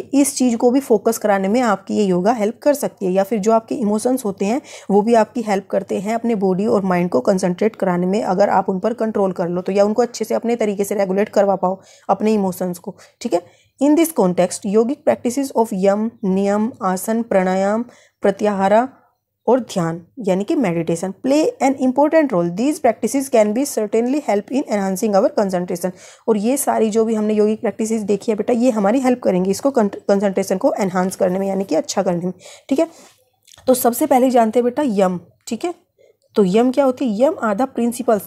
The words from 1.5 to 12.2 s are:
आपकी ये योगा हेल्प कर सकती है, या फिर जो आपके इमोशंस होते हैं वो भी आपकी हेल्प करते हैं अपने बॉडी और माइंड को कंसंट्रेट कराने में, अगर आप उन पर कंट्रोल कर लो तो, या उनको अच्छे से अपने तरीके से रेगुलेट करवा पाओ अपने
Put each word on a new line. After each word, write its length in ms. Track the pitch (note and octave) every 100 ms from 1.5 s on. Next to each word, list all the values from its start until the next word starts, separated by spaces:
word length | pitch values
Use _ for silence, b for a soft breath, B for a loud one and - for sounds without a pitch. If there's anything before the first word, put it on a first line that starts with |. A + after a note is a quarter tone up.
| A#3
आपकी 340 | A#3+ F#3+ - G#3
ये 80 |
योगा 280 | G3+ F3+ G3
हेल्प 260 | B3 G#3 A#3+
कर 120 | D4
सकती 320 | C#4+ G3 - F#3
है, 60 |
या 120 | F#3
फिर 140 | G3 A3+
जो 140 | G#3
आपके 220 | A3+ A3+
इमोशंस 500 | C4+ G#3 G#3+ B3 B3+
होते 200 | G#3 F#3+
हैं 160 | G3 B3+ B B B
वो 120 | G3+
भी 120 | G#3+
आपकी 280 | A#3 G#3+ B3+
हेल्प 240 | G#3+ G3 G3
करते 280 | G3 G3 G#3
हैं 140 | G3
अपने 200 | A3+ A#3 A3
बॉडी 300 | F#3+ F#3 G#3+
और 180 | G#3+
माइंड 260 | F#3+ F3+ F3
को 100 | B3+
कंसंट्रेट 540 | B3+ F#3 F#3 F3+ G#3+ -
कराने 300 | F#3+ F3 F3+
में, 160 | G3
अगर 260 | - F#3 G3+
आप 180 | F#3 F#3+
उन 100 | F#3
पर 140 | G#3+
कंट्रोल 380 | A3+ A3 G#3+ G3
कर 160 | F3+ E3+
लो 120 | F3
तो, 120 | F3+
या 120 | G3
उनको 180 | G#3 G#3+
अच्छे 220 | A#3+ -
से 100 | G#3+
अपने 220 | A3+ A3+ A#3+
तरीके 280 | G#3+ G3
से 100 | G3+
रेगुलेट 340 | G#3+ G3 F#3+ G#3+
करवा 280 | G#3+ G3 F#3+
पाओ 220 | F#3 F#3+ b b b
अपने 260 | G3